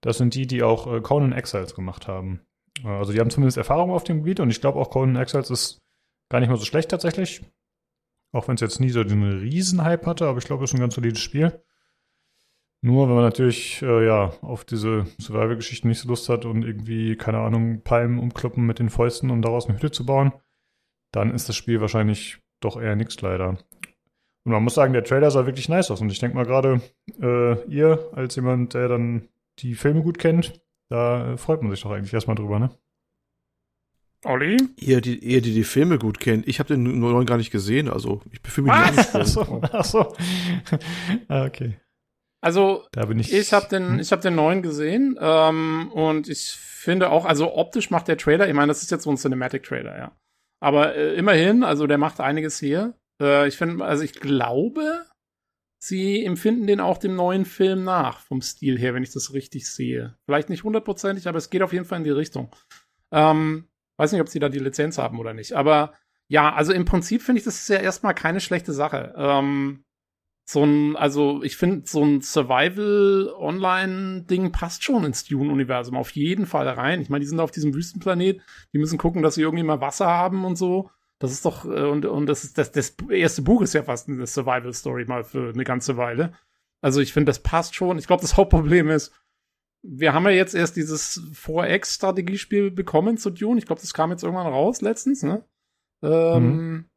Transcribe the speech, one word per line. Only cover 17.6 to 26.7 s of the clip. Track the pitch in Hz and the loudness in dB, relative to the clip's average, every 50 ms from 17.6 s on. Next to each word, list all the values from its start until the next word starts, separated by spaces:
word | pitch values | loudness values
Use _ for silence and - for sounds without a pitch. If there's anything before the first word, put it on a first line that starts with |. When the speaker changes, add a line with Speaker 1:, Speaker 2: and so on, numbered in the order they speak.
| 113 117 113 107 _ | 2 0 -2 -4 _
Speaker 1:
Palmen | - 120 117 120 120 120 123 | 0 2 2 2 2 0 0
umkloppen | 120 120 - - - 120 - - 120 | -2 -4 -6 -4 -8 -6 -2 0 0
mit | 117 113 - | 0 0 0
den | 120 110 | -2 -2
Fäusten, | - - 117 120 120 - - 131 | 0 0 0 0 0 -2 -2 -2
um | 123 117 | 0 0
daraus | 113 113 117 120 117 - | 0 0 0 -2 -2 -2
eine | 104 | -4
Hütte | 104 - 151 | -2 -2 -4
zu | - - 120 | -4 -4 -2
bauen, | 127 135 135 139 139 135 - _ _ _ _ _ _ _ _ _ _ _ _ _ _ | 0 2 4 4 2 0 -2 _ _ _ _ _ _ _ _ _ _ _ _ _ _
dann | - 101 104 113 - | -4 0 0 0 0
ist | 117 - - | -2 -6 -6
das | 110 - | -6 -6
Spiel | - - 117 110 | -2 -2 0 0
wahrscheinlich | 107 107 - 113 107 107 107 - - - - _ _ _ _ _ | 0 0 0 2 2 2 0 0 -4 -14 -16 _ _ _ _ _
doch | - 104 - 117 | -6 -6 -6 -4
eher | 117 110 104 | -4 -2 -2
nix | 104 113 110 - - | -2 -2 -4 -6 -6
leider. | - 95 92 92 92 92 95 92 _ _ - _ - _ _ _ _ _ _ _ _ _ _ _ _ | -4 -4 -2 -2 -2 -2 -4 -6 _ _ -20 _ -20 _ _ _ _ _ _ _ _ _ _ _ _
Und | 120 113 | 0 0
man | 107 110 | 2 2
muss | 120 120 | 2 4
sagen, | 160 143 131 131 | 4 4 4 4
der | 120 104 | 0 0
Trailer | - - 135 147 147 | 2 2 4 4 4
sah | 135 135 127 | 4 4 2
wirklich | 131 131 135 123 - | 0 -2 -6 -4 0
nice | 160 185 185 - | 0 0 2 0
aus. | 104 95 | -2 -2
Und | 110 107 | -2 -2
ich | 101 - | -2 -2
denk | - 120 120 | -4 -4 -2
mal | 127 123 | -2 -2
gerade, | 117 127 135 131 135 | 2 2 2 4 4